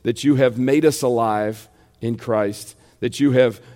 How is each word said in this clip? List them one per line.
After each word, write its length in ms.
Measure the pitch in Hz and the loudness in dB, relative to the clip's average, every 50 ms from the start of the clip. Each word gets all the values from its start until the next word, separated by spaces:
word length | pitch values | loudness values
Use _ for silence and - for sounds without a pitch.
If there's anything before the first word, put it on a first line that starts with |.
that 220 | _ 117 117 - - | _ -6 -4 0 0
you 140 | 143 147 | 0 2
have 200 | 131 135 127 110 | 4 2 2 2
made 280 | 123 127 131 139 151 156 | 0 0 2 2 4 2
us 180 | 156 139 - - | 2 0 2 -2
alive 680 | 127 123 117 113 110 107 107 107 107 110 107 - _ _ _ _ _ _ _ | -2 0 0 0 0 0 -2 -2 -4 -6 -10 -16 _ _ _ _ _ _ _
in 160 | - 113 117 | -6 -6 -6
Christ, 580 | 104 - - 113 107 104 101 104 - - - - _ _ _ _ _ | -6 -4 -4 -2 -2 -2 -2 -4 -8 -16 -20 -20 _ _ _ _ _
that 200 | - 120 - - | -8 -8 -2 0
you 120 | 143 143 | 0 2
have 300 | 127 127 127 120 104 - - - - | 4 4 4 4 2 -6 -18 -20 -20